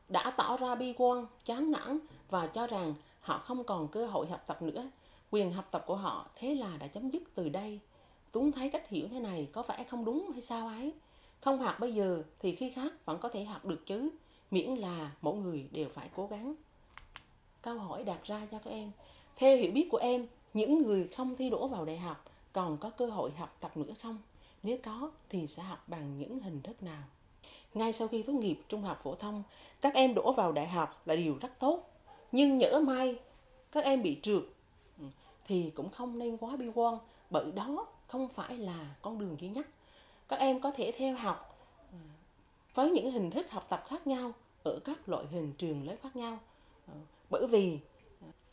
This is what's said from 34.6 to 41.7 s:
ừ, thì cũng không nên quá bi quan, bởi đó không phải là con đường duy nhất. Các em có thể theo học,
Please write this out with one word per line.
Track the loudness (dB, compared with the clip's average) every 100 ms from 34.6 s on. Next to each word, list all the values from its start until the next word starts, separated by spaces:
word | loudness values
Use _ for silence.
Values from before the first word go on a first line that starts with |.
| _ -20 -20 -16
ừ, | -16 -16 -20 -14 -2
thì | 0 0 -4
cũng | -8
không | -6 -6 -4
nên | -4 -4
quá | -6 -6
bi | -2 2
quan, | 2 2 -8 -20 -2
bởi | -2 0
đó | -4 -4 -4 -6 -12 -8
không | -6 -4
phải | -6 -8 -6
là | -6 -8 -10 -10
con | -8 -6
đường | -6 -6
duy | -8
nhất. | -8 -8 -14 -20 -20 -20 -14 -4
Các | 2
em | 4 4
có | 0
thể | 0 -2 0
theo | -2 0
học, | -2 -2 -6 -20 -20